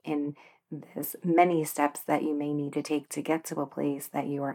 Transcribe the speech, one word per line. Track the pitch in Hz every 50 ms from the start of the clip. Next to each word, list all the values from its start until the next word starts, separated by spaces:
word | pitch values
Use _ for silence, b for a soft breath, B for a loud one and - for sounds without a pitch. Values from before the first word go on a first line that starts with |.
| -
in | 156 151 147 143 147 147 b b b b b b _ 165 143 - - -
this | 143 143 - - - -
many | 175 165 170 180 180 170 160 156
steps | - - - 147 143 - - -
that | - 151 147
you | - 156
may | 147 147 147 147
need | 147 147 143 143
to | - 151
take | 147 - 151 147 139 -
to | - 147
get | 135 156 156 160 160
to | - 160 160
a | 143
place | 139 - 143 143 143 139 139 -
that | - - 143 135 139
you | 143 139 139
are | 139 -